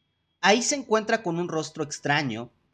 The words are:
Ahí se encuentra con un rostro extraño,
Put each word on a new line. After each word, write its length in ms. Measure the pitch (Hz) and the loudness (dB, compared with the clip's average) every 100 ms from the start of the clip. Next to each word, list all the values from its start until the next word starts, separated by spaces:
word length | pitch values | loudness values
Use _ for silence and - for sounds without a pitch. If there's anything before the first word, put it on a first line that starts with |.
| _ _ _ - | _ _ _ 0
Ahí 200 | 185 240 | 4 4
se 140 | 240 | 2
encuentra 480 | 285 - 220 220 226 | -2 0 0 2 -2
con 160 | 180 170 | 0 -4
un 80 | 170 | -2
rostro 380 | 156 151 160 | -4 -6 -6
extraño, 680 | 147 - 143 147 139 110 120 _ _ | -8 -4 0 0 0 -4 -8 _ _